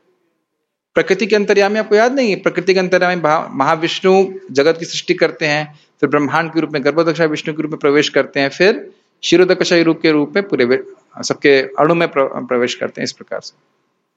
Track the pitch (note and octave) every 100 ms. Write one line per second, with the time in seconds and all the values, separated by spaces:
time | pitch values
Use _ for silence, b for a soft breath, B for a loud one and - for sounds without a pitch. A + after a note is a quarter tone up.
0 | _ _ _ _ _ _ _ _ _ -
1 | D#3 F#3 G#3 G#3+ G3 G3+ G3 G#3+ G#3+ G#3
2 | A#3 C#4 A#3+ F3 F3 E3 F3+ F#3 F3+ F3+
3 | F3+ F3+ D#3+ D#3+ - C3+ C3+ E3 E3 -
4 | F#3+ F#3+ F#3+ - - C#3 D3 E3 E3 -
5 | - F3 D#3+ - D#3+ D3 D3+ b b _
6 | C#3+ D3 C#3+ D3+ E3 D#3 D3+ D3+ C#3 D3+
7 | E3 D#3 E3 D3+ E3 D#3 D#3 D#3 D3 D3
8 | D3 D3 B2+ C#3 C#3 - - - - b
9 | b _ - E3+ F3+ F3+ F3+ F3 E3 E3
10 | E3 D3+ C#3+ G3 G3+ C3+ A#2+ C3 - -
11 | _ - B2 C#3 D3 C3+ C3 - D3+ E3+
12 | E3 C#3+ C3+ - B2+ B2+ A#2+ - A#2+ -
13 | B2 - - - - - _ _ _ _
14 | _